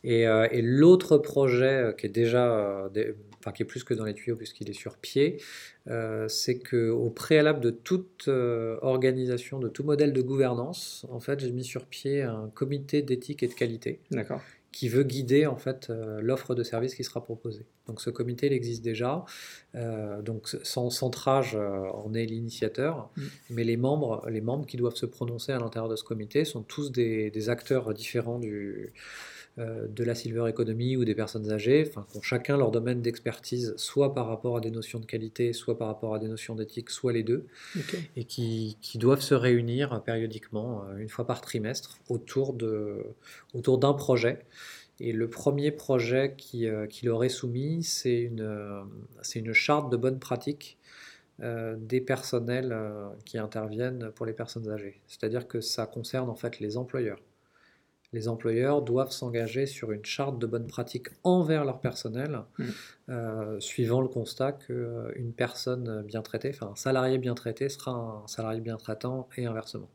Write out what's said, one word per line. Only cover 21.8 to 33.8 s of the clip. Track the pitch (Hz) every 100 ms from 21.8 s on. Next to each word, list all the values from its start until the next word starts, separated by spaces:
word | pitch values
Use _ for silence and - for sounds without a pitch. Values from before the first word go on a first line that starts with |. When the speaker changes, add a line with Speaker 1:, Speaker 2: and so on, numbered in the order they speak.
| 95
Speaker 1:
en | 104 107
est | 113 113
l'initiateur, | 113 117 - 110 - 143 156 110 -
Speaker 2:
Mm. | 139 - -
Speaker 1:
mais | 117
les | 117 117
membres, | 131 151 131 107 113
les | 110
membres | 113 139 147
qui | 123
doivent | 120
se | - 123
prononcer | - 120 117 -
à | 131
l'intérieur | 117 117 113
de | 110
ce |
comité | - 110 107 139
sont | 156 120
tous | 104 - 143
des, | 127 117 110 107
des | 107 107
acteurs | 120 - 131 110
différents | 104 - 120 117 120
du, | 113 104 101 101 104 - - - - - - -
euh, | 113 113 107
de | 107
la | 120
silver | 113 113 113 117
economy | 110 113 110 123 131
ou |
des | 113 104
personnes | 107 113 107
âgées, | 107 107 143 151
enfin, | 107 101
qui | 107
ont |
chacun | - 123 123 143
leur | 120
domaine | 113 117 123
d'expertise, | 120 117 117 113 - 123 120
soit | 107